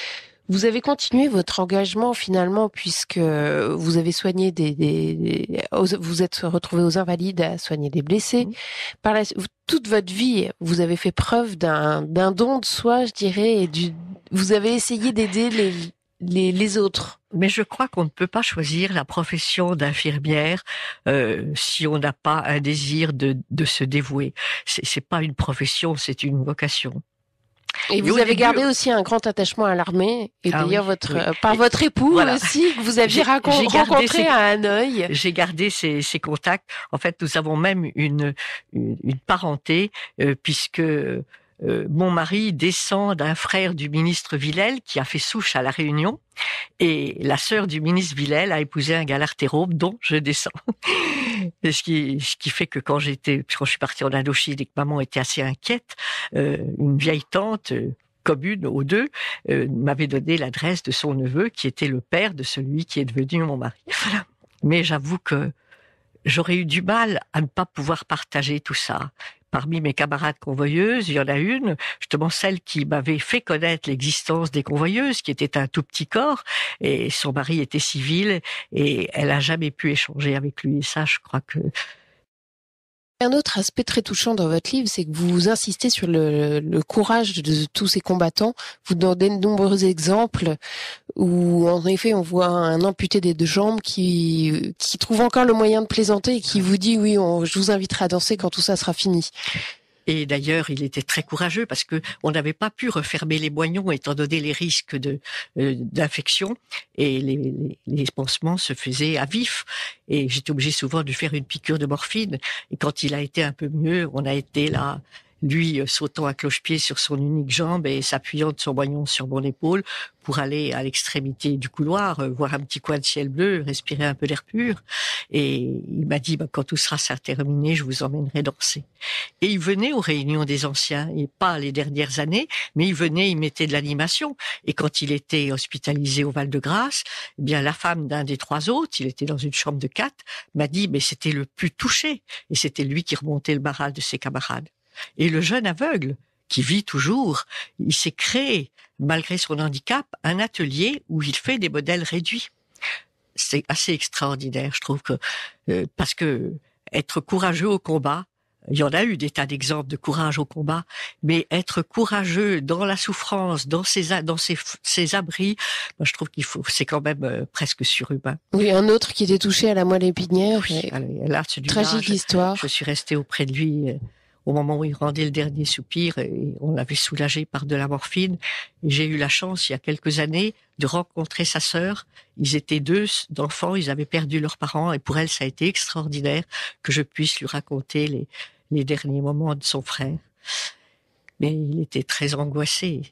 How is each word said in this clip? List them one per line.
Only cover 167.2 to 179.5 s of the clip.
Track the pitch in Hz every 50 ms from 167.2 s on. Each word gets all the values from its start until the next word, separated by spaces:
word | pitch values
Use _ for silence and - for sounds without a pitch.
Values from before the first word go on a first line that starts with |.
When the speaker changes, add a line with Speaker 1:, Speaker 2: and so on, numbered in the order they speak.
| 135
Speaker 2:
euh, | 127 123 113 135 -
presque | _ - 151 - - - 127
surhumain. | - - - 127 - 139 135 - 131 143 160 - _
Speaker 1:
Oui, | - 196 202 208
un | 190 190 208 214
autre | 214 226 - - -
qui | - 208
était | 180 196 185
touché | - 202 185 - 233 214
à | 208
la | 190 180
moelle | 180 185 185 185
épinière. | 180 170 - 185 165 180 185 190 208 220 214 185 -
Speaker 2:
Oui, | 165 160
Speaker 1:
Et | - -
Speaker 2:
alors, | - 135 131 127 131 - - 151
là, | 143 151 160 -
celui-là, | - 147 135 139
Speaker 1:
tragique | - 214 214 170 208 226 202 -
Speaker 2:
je, |
Speaker 1:
histoire. | 202 185 - - - 180 180 185 196
Speaker 2:
je | 202 -
suis | 139 - - 147
restée | 147 147 - - - 151
auprès | 147 139 - - - 143
de | 131 131
lui, | 143 160 156 147 151 143 131
euh, | - 143 120 - - _ _ _ _ _ _
au | -
moment | 143 147 147 147 151
où | 147 156
il | 151
rendait | 143 - 147 147 143 156 156
le | 147
dernier | 139 151 147 151 143 156 151
soupir, | - - - 123 - - 170 170 165 - -
et | - - - 123 135 147 139 -
on | 143 156 160
l'avait | 127 131 - 147
soulagé | 143 - - 151 143 147 143 - 151 156
par | - - 139 147
de | 143 147
la | 139 139
morphine. | 143 143 139 - - - 185 190 185 180 170 - - - - - - _ _
Et | - 151
j'ai | 135 143 156
eu | 156 156
la | 147 143 143
chance, | - - 185 185